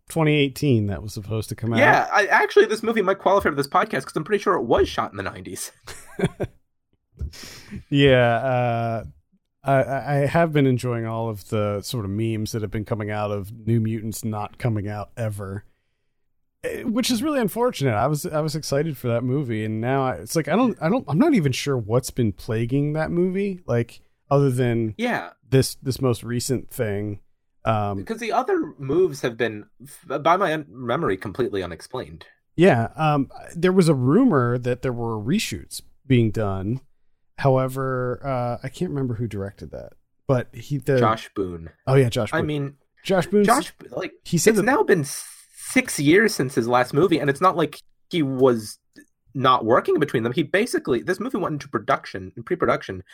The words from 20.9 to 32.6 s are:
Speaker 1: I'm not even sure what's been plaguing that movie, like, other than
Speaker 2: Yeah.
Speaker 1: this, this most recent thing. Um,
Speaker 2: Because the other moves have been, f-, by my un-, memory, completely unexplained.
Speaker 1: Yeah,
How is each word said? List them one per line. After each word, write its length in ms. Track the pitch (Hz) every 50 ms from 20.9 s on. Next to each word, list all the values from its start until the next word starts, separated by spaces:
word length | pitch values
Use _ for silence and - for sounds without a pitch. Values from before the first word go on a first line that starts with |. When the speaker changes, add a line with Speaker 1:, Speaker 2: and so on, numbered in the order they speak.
| 214 269 - -
Speaker 1:
I'm 100 | 139 165
not 160 | 269 339 285
even 180 | 214 151 139
sure 240 | 123 - - 147 139 123
what's 320 | 107 101 113 127 - -
been 220 | - - 120 107
plaguing 600 | - - - - 110 110 117 117 139 143 143 147 151
that 160 | 156 156 151
movie, 500 | 165 170 180 185 180 196 202 202 190 180 -
like, 340 | - 120 120 120 - - - - _ _ _ _ _
other 200 | 139 139 143 139
than 440 | 123 127 127 120 117 117 113 110 101 -
Speaker 2:
Yeah. 320 | 226 247 208 120 87 87 - _ _ 113
Speaker 1:
this, 280 | 120 131 123 - -
this 240 | - - 135 123 -
most 220 | 135 127 117 - -
recent 460 | 113 120 123 - - 127 107 - -
thing. 500 | - - 120 107 101 101 104 104 101 - - _ _ _ _ _ _ _ -
Um, 340 | 113 113 107 104 101 101 98
Speaker 2:
Because 200 | 98 - 226 220
the 140 | 240 220
other 420 | - 226 254 - 392 339 294 151 127 -
moves 420 | 139 131 151 175 190 170 139 -
have 140 | - 131 113
been, 300 | 113 123 110 107 104 107 - _ _
f-, 400 | 120 135 - - - - 131 151
by 140 | 139 160 175
my 160 | 190 202 165
un-, 140 | 156 156 143 143
memory, 480 | 98 127 127 117 120 156 165 123 95
completely 460 | 92 - 107 87 - 117 101 98 98
unexplained. 640 | 90 85 85 82 - - - 127 92 73 82 80 - - _ _ _ _ _
Speaker 1:
Yeah, 320 | -